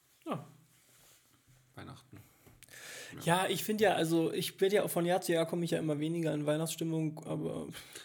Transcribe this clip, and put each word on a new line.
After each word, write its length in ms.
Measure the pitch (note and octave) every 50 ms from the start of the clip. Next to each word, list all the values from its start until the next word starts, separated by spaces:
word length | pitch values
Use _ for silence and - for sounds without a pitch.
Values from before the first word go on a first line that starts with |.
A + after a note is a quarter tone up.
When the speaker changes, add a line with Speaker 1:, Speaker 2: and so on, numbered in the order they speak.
| _ _ _ _ -
Speaker 1:
Ja. 200 | E4 A3+ D3+ - - - - - _ _ _ _ _ - - - - - - _ _ _ _ _ _ - - _ _ _
Speaker 2:
Weihnachten. 440 | G2 F#2+ F#2+ - G2+ - _ - G2+ - - _ _ - - - - - - - - - - - - - - - - -
Speaker 1:
Ja, 220 | E3 E3+ F#3 F#3 -
ich 140 | G3 E3 -
find 160 | - G#3+ G#3
ja, 140 | G#3+ F#3+ E3+
also 380 | - E3 D#3+ E3 E3 E3 - -
ich 280 | F#3 E3+ - - -
werd 120 | G3 F#3+ G3+
ja 120 | G3+ -
auch 60 | D#3+
von 140 | - F3 E3+
Jahr 160 | F3 F3+ F#3+
zu 120 | F#3 - E3+
Jahr 140 | E3 E3
komme 180 | E3 F3+ F3 E3+
ich 80 | E3 E3+
ja 60 | D#3+
immer 200 | D#3+ D#3 D3+ C#3+
weniger 340 | D3+ D#3+ E3+ E3+ E3 D3+ D3+
in 140 | D3 D3
Weihnachtsstimmung, 760 | D3 D3+ D#3 E3 D#3+ - - E3 E3 D#3+ D#3+ D#3+ D3+ D#3 D#3 -
aber 400 | - D#3 D#3 D#3 D#3+ D#3+ E3 D3+ - - - - - - - -